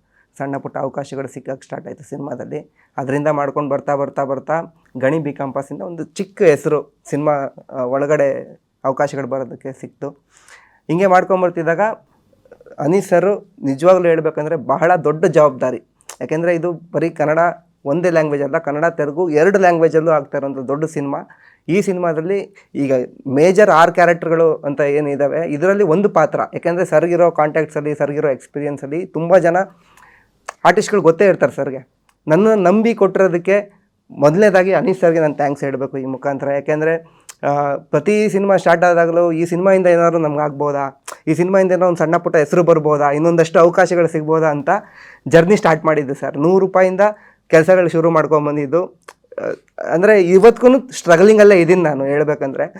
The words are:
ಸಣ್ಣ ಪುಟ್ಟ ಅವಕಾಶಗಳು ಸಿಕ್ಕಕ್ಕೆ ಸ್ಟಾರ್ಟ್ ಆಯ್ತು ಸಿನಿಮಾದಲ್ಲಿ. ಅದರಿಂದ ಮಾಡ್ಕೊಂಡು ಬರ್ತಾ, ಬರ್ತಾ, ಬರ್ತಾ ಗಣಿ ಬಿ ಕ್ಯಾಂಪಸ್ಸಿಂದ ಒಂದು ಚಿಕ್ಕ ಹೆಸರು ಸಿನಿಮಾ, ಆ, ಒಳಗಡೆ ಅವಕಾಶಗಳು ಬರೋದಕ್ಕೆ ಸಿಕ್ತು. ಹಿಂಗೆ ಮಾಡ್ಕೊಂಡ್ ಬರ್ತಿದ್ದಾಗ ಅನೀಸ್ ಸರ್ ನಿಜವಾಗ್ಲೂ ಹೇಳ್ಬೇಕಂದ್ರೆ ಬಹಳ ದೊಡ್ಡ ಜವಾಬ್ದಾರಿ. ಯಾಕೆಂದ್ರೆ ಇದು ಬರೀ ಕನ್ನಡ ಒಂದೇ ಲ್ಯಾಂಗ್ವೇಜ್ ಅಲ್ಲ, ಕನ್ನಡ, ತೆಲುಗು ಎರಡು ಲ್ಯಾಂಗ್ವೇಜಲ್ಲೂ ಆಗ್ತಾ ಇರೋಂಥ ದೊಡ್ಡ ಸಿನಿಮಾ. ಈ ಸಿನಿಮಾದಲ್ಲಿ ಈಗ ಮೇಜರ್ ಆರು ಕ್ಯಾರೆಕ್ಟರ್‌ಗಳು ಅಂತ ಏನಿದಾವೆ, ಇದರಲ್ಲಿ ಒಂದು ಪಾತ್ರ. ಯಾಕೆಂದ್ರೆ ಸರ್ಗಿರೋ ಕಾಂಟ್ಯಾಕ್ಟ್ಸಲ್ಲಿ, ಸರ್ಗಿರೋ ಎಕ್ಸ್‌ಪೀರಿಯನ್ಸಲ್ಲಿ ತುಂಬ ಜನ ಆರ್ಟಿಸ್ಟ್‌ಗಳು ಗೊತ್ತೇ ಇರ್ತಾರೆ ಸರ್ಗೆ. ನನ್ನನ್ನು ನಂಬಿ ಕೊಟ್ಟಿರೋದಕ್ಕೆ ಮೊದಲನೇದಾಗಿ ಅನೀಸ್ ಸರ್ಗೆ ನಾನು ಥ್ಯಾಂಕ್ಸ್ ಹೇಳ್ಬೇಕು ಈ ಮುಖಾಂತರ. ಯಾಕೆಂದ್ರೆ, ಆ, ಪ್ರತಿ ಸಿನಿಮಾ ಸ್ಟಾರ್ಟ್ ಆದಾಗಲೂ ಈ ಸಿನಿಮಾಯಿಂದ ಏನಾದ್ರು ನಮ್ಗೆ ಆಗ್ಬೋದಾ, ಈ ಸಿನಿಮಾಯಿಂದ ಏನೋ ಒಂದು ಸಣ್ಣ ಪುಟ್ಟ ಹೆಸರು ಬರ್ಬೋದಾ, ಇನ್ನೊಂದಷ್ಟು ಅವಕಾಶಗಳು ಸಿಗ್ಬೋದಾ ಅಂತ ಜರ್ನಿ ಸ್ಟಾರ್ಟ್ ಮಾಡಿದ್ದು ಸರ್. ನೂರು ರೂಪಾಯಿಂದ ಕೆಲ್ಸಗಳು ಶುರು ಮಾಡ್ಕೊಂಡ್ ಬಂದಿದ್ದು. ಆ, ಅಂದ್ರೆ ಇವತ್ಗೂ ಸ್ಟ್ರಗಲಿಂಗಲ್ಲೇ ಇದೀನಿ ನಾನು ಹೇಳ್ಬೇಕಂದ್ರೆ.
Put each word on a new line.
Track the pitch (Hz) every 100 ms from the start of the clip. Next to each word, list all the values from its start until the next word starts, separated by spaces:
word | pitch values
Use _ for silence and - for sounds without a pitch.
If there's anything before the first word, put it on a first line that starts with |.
| _ _ _ -
ಸಣ್ಣ | 139 139
ಪುಟ್ಟ | 139 139
ಅವಕಾಶಗಳು | 135 139 135 135 135
ಸಿಕ್ಕಕ್ಕೆ | 135 131 135
ಸ್ಟಾರ್ಟ್ | - 147 120
ಆಯ್ತು | 127
ಸಿನಿಮಾದಲ್ಲಿ. | 139 143 143 127 - 151 151 _ _ -
ಅದರಿಂದ | 131 143 147
ಮಾಡ್ಕೊಂಡು | 147 143 147 143
ಬರ್ತಾ, | 139 - 139
ಬರ್ತಾ, | 135 143
ಬರ್ತಾ | 135 131 135 165 170 _ _ 127
ಗಣಿ | 131 160
ಬಿ | 143
ಕ್ಯಾಂಪಸ್ಸಿಂದ | 139 135 139 139 147
ಒಂದು | - 165
ಚಿಕ್ಕ | 151 - - -
ಹೆಸರು | 175 139 160 147 - _ -
ಸಿನಿಮಾ, | 143 151 143 139 - -
ಆ, | 135
ಒಳಗಡೆ | 123 139 143 151 139 135 135 - _ _
ಅವಕಾಶಗಳು | 135 135 147 139 127
ಬರೋದಕ್ಕೆ | 135 127 135 135
ಸಿಕ್ತು. | 127 127 - 139 - _ _ _ - _ _ -
ಹಿಂಗೆ | 170 196
ಮಾಡ್ಕೊಂಡ್ | 180 180 185
ಬರ್ತಿದ್ದಾಗ | 180 175 160 170 214 214 _ _ _ _ _ _ - -
ಅನೀಸ್ | 143 196 190
ಸರ್ | 175 185 202 - -
ನಿಜವಾಗ್ಲೂ | 139 135 175 185 170
ಹೇಳ್ಬೇಕಂದ್ರೆ | 165 156 156 151 160
ಬಹಳ | 120 139 165
ದೊಡ್ಡ | 180 147 156
ಜವಾಬ್ದಾರಿ. | 175 156 147 127 127 123 _ _ - -
ಯಾಕೆಂದ್ರೆ | - 156 170
ಇದು | 170 175
ಬರೀ | 160 - 147 165
ಕನ್ನಡ | 160 147 160 170 - _ _
ಒಂದೇ | 139 160 175
ಲ್ಯಾಂಗ್ವೇಜ್ | 165 156 143
ಅಲ್ಲ, | 139 -
ಕನ್ನಡ, | 143 147
ತೆಲುಗು | 156 147 147 147 180
ಎರಡು | 147 180 196
ಲ್ಯಾಂಗ್ವೇಜಲ್ಲೂ | 180 170 165 160 160
ಆಗ್ತಾ | 151 139 143
ಇರೋಂಥ | 139 135
ದೊಡ್ಡ | 127 147
ಸಿನಿಮಾ. | 156 151 143 147 - _ _ _ -
ಈ | 175
ಸಿನಿಮಾದಲ್ಲಿ | 196 180 170 156 170 196 - _ _
ಈಗ | - 135 131 123 - 139
ಮೇಜರ್ | 135 175 185 208
ಆರು | 160 170
ಕ್ಯಾರೆಕ್ಟರ್‌ಗಳು | 175 170 170 170 165 165
ಅಂತ | - 143 147
ಏನಿದಾವೆ, | 143 147 143 139 139 143 165
ಇದರಲ್ಲಿ | 147 185 202
ಒಂದು | 185 175 202
ಪಾತ್ರ. | 165 151 147 -
ಯಾಕೆಂದ್ರೆ | 147 170 175
ಸರ್ಗಿರೋ | 180 156 175 170 170
ಕಾಂಟ್ಯಾಕ್ಟ್ಸಲ್ಲಿ, | 165 151 156 151 151 151
ಸರ್ಗಿರೋ | 147 143 147 151
ಎಕ್ಸ್‌ಪೀರಿಯನ್ಸಲ್ಲಿ | 127 - 147 147 139 139 160 190
ತುಂಬ | 156 170 185
ಜನ | 170 180 190 _ _ _ _ _ _ _ - -
ಆರ್ಟಿಸ್ಟ್‌ಗಳು | 165 208 - 202
ಗೊತ್ತೇ | 160 165 202
ಇರ್ತಾರೆ | 165 135
ಸರ್ಗೆ. | 139 139 131 127 _ _ _ 156
ನನ್ನನ್ನು | 165 220 214
ನಂಬಿ | 180 214 226
ಕೊಟ್ಟಿರೋದಕ್ಕೆ | 214 190 190 190 175 180 202 202 _ _ _ _
ಮೊದಲನೇದಾಗಿ | - 147 170 214 185 185
ಅನೀಸ್ | 170 180 185
ಸರ್ಗೆ | 175 165
ನಾನು | 151
ಥ್ಯಾಂಕ್ಸ್ | 143 143 143
ಹೇಳ್ಬೇಕು | 139 131 135 139
ಈ |
ಮುಖಾಂತರ. | 131 131 143 135 139
ಯಾಕೆಂದ್ರೆ, | 139 143 151 156 165 165 _ _ -
ಆ, | 139 143 143 139
ಪ್ರತಿ | - 151 202 208 214
ಸಿನಿಮಾ | 190 196 185
ಸ್ಟಾರ್ಟ್ | 180 175
ಆದಾಗಲೂ | 180 170 170 170 175
ಈ | 160
ಸಿನಿಮಾಯಿಂದ | 170 170 190 190 180
ಏನಾದ್ರು | 170 170 165
ನಮ್ಗೆ | 151 147
ಆಗ್ಬೋದಾ, | 147 139 147 143 139 - - - 156
ಈ |
ಸಿನಿಮಾಯಿಂದ | 156 180 196 190
ಏನೋ | 175 180
ಒಂದು | 165
ಸಣ್ಣ | 156 170
ಪುಟ್ಟ | 170 165
ಹೆಸರು | 147 180
ಬರ್ಬೋದಾ, | 165 160 151 147 147
ಇನ್ನೊಂದಷ್ಟು | 147 170 170 160 185
ಅವಕಾಶಗಳು | 175 180 175 175 165
ಸಿಗ್ಬೋದಾ | 165 151 160 156
ಅಂತ | 147 165 202 - - - - 135
ಜರ್ನಿ | 160 175 208
ಸ್ಟಾರ್ಟ್ | 170 160
ಮಾಡಿದ್ದು | 160 151 135
ಸರ್. | 139 139 139
ನೂರು | 160 190
ರೂಪಾಯಿಂದ | 190 190 185 185 208 208 _ _ -
ಕೆಲ್ಸಗಳು | 160 160 185 170
ಶುರು | 165 165
ಮಾಡ್ಕೊಂಡ್ | 160 151 151 147
ಬಂದಿದ್ದು. | 147 139 160 185
ಆ, | _ _ - _ - - - _ - -
ಅಂದ್ರೆ | 160 208 214
ಇವತ್ಗೂ | 175 190 226 226 247 262 -
ಸ್ಟ್ರಗಲಿಂಗಲ್ಲೇ | - 175 165 208 208 208 190
ಇದೀನಿ | 165 185
ನಾನು | 156 135
ಹೇಳ್ಬೇಕಂದ್ರೆ. | 139 147 151 147 139 143 160